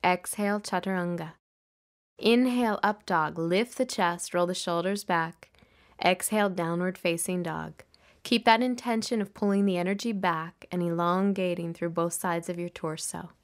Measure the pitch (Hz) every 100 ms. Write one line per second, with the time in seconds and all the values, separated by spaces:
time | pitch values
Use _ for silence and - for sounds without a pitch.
0 | 180 180 - - 202 208 - 180 190 185
1 | 175 175 160 - _ _ _ _ _ _
2 | _ - 220 240 254 247 233 208 208 214
3 | - 175 156 165 165 185 240 - - -
4 | 175 175 - 175 175 185 - 170 180 202
5 | - 170 165 - - _ _ _ _ -
6 | - 185 - 214 202 175 165 170 180 185
7 | 175 170 - 180 170 160 160 - - _
8 | _ _ - 233 233 226 254 240 247 226
9 | 214 233 196 - 202 202 196 175 175 202
10 | 233 208 180 160 165 _ - 180 170 170
11 | 175 185 202 196 185 175 170 165 170 170
12 | 170 - 185 170 165 175 175 - 160 160
13 | - 170 175 _